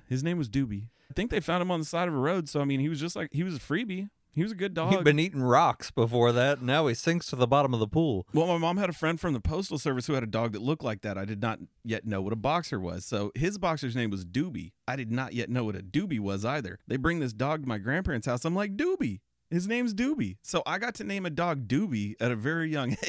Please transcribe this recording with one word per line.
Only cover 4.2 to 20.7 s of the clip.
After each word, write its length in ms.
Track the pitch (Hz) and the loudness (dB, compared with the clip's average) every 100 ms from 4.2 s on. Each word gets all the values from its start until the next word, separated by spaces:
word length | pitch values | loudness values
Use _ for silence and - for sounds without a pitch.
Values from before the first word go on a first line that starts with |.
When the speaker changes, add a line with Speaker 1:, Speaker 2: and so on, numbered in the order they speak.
| _ | _
Speaker 1:
He 120 | 147 | -2
was 80 | 208 | -2
a 40 | 190 | -2
good 200 | 196 165 | -4 0
dog. 180 | 165 | 4
Speaker 2:
He'd 100 | 185 | 6
been 140 | 147 147 | 6 6
eating 240 | 180 139 | 2 2
rocks 480 | 123 131 156 - - | 6 6 6 2 -4
before 420 | - 113 120 120 | 2 2 6 6
that, 280 | 120 135 139 | 6 4 2
and 80 | 127 | 2
now 180 | 147 147 | 2 2
he 80 | |
sinks 320 | 113 165 170 - | 2 0 0 -2
to 40 | 127 | 2
the 120 | 120 | 4
bottom 260 | 139 139 | 6 4
of 60 | 117 | 2
the 80 | 107 | 2
pool. 400 | 156 160 98 - | 2 2 0 2
Speaker 1:
Well, 140 | 151 170 | 2 4
my 140 | 170 | 2
mom 180 | 165 185 | 2 2
had 100 | 185 | 0
a 40 | |
friend 260 | 156 160 165 | 0 0 0
from 140 | 175 | 0
the 80 | 127 | 0
postal 380 | - 160 196 135 | 0 -2 -2 -2
service 260 | 156 127 139 | 0 -2 0
who 80 | |
had 80 | 135 | -2
a 60 | 110 | 0
dog 260 | 110 117 | 0 -2
that 80 | 104 | -2
looked 220 | 123 160 | -2 0
like 180 | 127 104 | -2 -4
that. 160 | 107 95 | -4 -4
I 80 | 101 | -4
did 160 | 104 | -2
not 180 | 113 107 - _ | -2 -4 -10 _
yet 220 | 113 110 110 | -6 -4 -2
know 160 | 98 | -2
what 100 | 95 | -2
a 40 | 113 | -2
boxer 420 | 127 170 156 104 | 0 0 -2 -4
was. 260 | 90 87 - | -4 -6 -4
So 260 | 107 101 | -2 -2
his 240 | 117 170 202 | -2 -2 0
boxer's 380 | 180 156 131 123 | -2 -2 -2 -2
name 160 | 113 | -2
was 120 | 98 | -2
Doobie. 480 | 87 113 175 - 82 _ - | -2 -2 -2 -6 -12 _ -6
I 80 | 135 | -4
did 160 | 113 | -2
not 220 | 120 131 | -2 -2
yet 160 | 117 110 | -4 -2
know 140 | 123 110 | -2 -2
what 100 | 98 | -4
a 40 | |
Doobie 400 | 95 147 196 120 | -2 -2 0 -2
was 260 | 98 98 110 | 0 -2 -2
either. 320 | 147 95 95 - | -2 -6 -10 -4
They 80 | 135 | 0
bring 240 | 160 170 | 0 0
this 140 | 127 | -2
dog 300 | 107 135 156 | -2 -2 -2
to 40 | 131 | -2
my 120 | 107 | -4
grandparents' 480 | 107 156 185 123 131 | -2 -2 0 -2 -2
house. 180 | 123 160 | -2 0
I'm 100 | 185 | 0
like, 220 | 208 202 | -2 -2
"Doobie. 420 | 349 370 123 95 _ _ - | -2 0 -2 -4 _ _ -4
His 180 | 175 190 | -2 0
name's 280 | 240 240 196 | 0 0 0
Doobie." 420 | 262 302 101 98 | 0 0 -2 -6
So 180 | - 170 | -4 -2
I 120 | - | -2